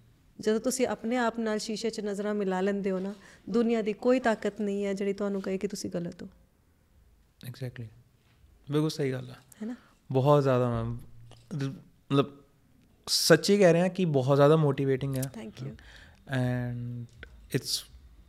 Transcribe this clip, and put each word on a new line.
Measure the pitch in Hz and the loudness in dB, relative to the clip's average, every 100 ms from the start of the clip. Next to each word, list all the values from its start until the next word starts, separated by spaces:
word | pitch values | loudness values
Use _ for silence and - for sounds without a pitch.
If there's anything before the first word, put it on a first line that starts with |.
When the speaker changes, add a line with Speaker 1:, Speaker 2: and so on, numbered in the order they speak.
| _ _ _ - | _ _ _ -6
Speaker 1:
ਜਦੋਂ | 214 220 | -2 0
ਤੁਸੀਂ | 247 254 247 | 0 -2 -2
ਆਪਣੇ | 208 220 247 | -2 -4 -2
ਆਪ | 226 233 | -2 -2
ਨਾਲ | 220 214 | -2 -4
ਸ਼ੀਸ਼ੇ | - 208 220 | -4 -6 -6
'ਚ | 220 | -6
ਨਜ਼ਰਾਂ | 208 202 208 | -6 -4 -4
ਮਿਲਾ | 208 190 185 | -2 -2 0
ਲੈਂਦੇ | 196 202 196 | 0 0 -2
ਹੋ | 185 | -4
ਨਾ, | 196 208 - - - | -6 -10 -18 -18 -4
ਦੁਨੀਆ | 214 233 233 | 0 0 0
ਦੀ | 214 | -2
ਕੋਈ | 202 247 254 | -2 0 2
ਤਾਕਤ | 247 214 208 202 | 2 0 -2 -4
ਨਹੀਂ | 202 196 | -4 -2
ਹੈ | 202 | -2
ਜਿਹੜੀ | 196 202 | -2 -2
ਤੁਹਾਨੂੰ | 196 202 196 | -2 -4 -4
ਕਹੇ | 196 190 | -4 -4
ਕਿ | 202 | -4
ਤੁਸੀਂ | 202 202 | -6 -8
ਗਲਤ | 180 175 180 | -6 -8 -10
ਹੋ। | 196 - _ _ _ _ _ _ _ _ _ _ - | -16 -18 _ _ _ _ _ _ _ _ _ _ -18
Speaker 2:
Exactly। | - 127 - 110 - _ _ _ _ _ _ - | -12 -12 -10 -16 -18 _ _ _ _ _ _ -4
ਬਿਲਕੁਲ | 147 156 | 0 0
ਸਹੀ | 151 135 | 0 -4
ਗੱਲ | 127 123 | -4 -8
ਹੈ। | 123 - - | -16 -20 -12
Speaker 1:
ਹੈ | 214 | -10
ਨਾ? | 247 _ _ - | -10 _ _ -2
Speaker 2:
ਬਹੁਤ | 135 139 147 | 2 6 6
ਜ਼ਿਆਦਾ | 135 123 123 | 6 2 2
ਮੈਮ, | 117 113 120 - - - - - 151 | 0 -4 -8 -12 -20 -20 -20 -10 -6
ਦ-, | 135 - - _ - | -6 -8 -18 _ 0
ਮਤਲਬ | 139 - - - _ _ _ _ _ - | 0 0 -4 -20 _ _ _ _ _ -4
ਸੱਚੀ | - - 160 180 202 | 0 6 6 6 6
ਕਹਿ | 180 | 6
ਰਿਹਾ | 165 185 | 6 2
ਕਿ | 180 | 0
ਬਹੁਤ | 175 139 127 139 | 2 2 4 6
ਜ਼ਿਆਦਾ | 143 160 | 8 6
ਮੋਟੀਵੇਟਿੰਗ | 147 135 139 131 135 131 | 4 2 0 0 -2 -4
ਹੈ। | |
Speaker 1:
Thank | 135 226 110 - | -6 -10 -14 -12
you। | 131 | -12
Speaker 2:
And | 143 - - - - - 131 127 123 123 120 120 120 117 - - - - 131 | -14 -18 -20 -20 -20 -6 -2 -2 -2 -4 -6 -8 -10 -12 -16 -20 -20 -6 -6
it's | - - - - - - | -4 -6 -8 -18 -20 -20